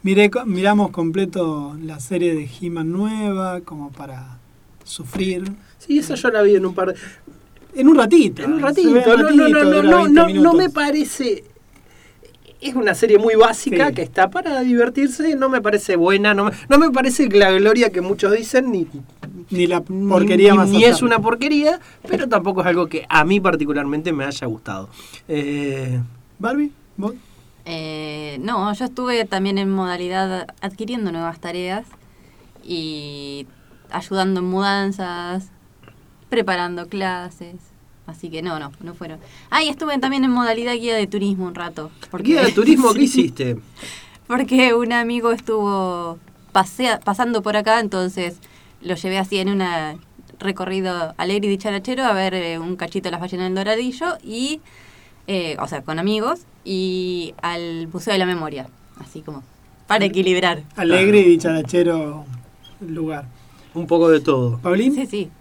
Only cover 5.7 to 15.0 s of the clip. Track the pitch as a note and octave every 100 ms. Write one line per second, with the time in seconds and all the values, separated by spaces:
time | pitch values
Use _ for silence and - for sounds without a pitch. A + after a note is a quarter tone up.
5.7 | _ - D4 D4+ B3+ B3 A3 G3+ G3 F#3
6.7 | F3 F#3 F3 - - - - _ - -
7.7 | C4+ C4+ D4 A3 E4+ G#3 C3 B3 D#4 C#4
8.7 | D4 E4 B3+ A#3 A#3+ D4+ D4 D4+ D4+ D4
9.7 | D4 D4+ F4 D#4 D4+ E4 D4 D#4+ E4+ F#4
10.7 | D4 D4 D4+ - - B3 G3+ - _ _
11.7 | _ _ - _ _ - _ - - C#4
12.7 | B3+ G#3 - A3+ G#3 A3+ A3 A#3+ A3+ -
13.7 | F3 C#4+ - D#3+ - F#3 F4+ F4+ C4+ B3+
14.7 | A#3+ A#3+ B3